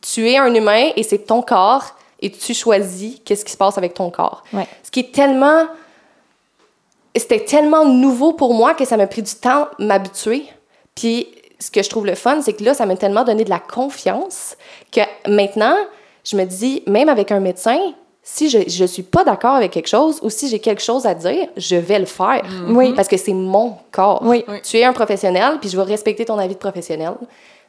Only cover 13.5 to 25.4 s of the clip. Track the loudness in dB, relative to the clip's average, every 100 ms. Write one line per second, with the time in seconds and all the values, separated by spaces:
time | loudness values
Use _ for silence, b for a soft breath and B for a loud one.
13.5 | -2 -4 -6 -6 -4 -4 -4 -8 -10 -14
14.5 | -16 B B B -2 -2 -4 -2 0 0
15.5 | 0 2 2 -2 b b b -6 -4 -4
16.5 | -2 -4 -4 0 2 4 2 0 0 -2
17.5 | -2 -2 0 -2 -8 _ _ -14 -2 2
18.5 | 2 0 0 -2 -2 -2 2 2 2 2
19.5 | 2 0 -2 -2 2 2 0 -6 -6 -4
20.5 | -2 -2 -2 -2 -2 0 -2 -2 -2 -4
21.5 | -8 -2 -2 0 0 0 -2 0 0 -4
22.5 | -10 0 4 4 2 0 0 -2 -4 0
23.5 | 0 0 -4 _ 0 2 2 2 0 0
24.5 | -12 -2 2 2 2 0 0 0 2